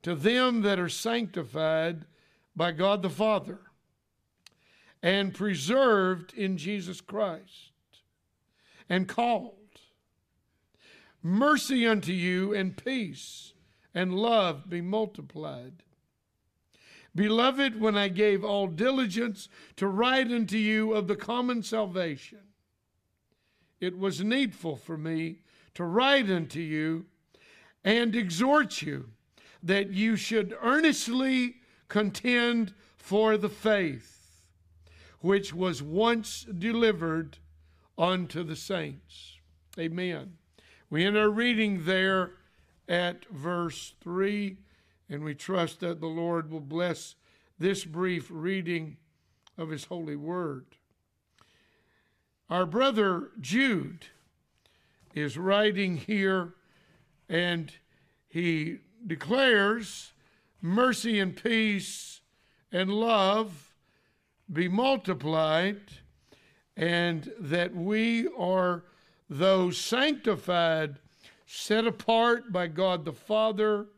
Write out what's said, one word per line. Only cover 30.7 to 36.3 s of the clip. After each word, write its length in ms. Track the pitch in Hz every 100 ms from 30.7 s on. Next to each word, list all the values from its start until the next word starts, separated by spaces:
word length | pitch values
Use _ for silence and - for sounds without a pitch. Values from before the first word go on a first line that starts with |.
| 285 320 - - 254 269 262 247 - _ _ _
contend 880 | 208 208 196 247 240 240 233 208 - _ _
for 420 | - 202 220 214
the 120 | 208
faith 960 | 208 220 208 170 131 - - _ _ _ _ _ _ - - - _
which 320 | 170 196 196
was 300 | 160 185 143
once 640 | 143 170 226 233 214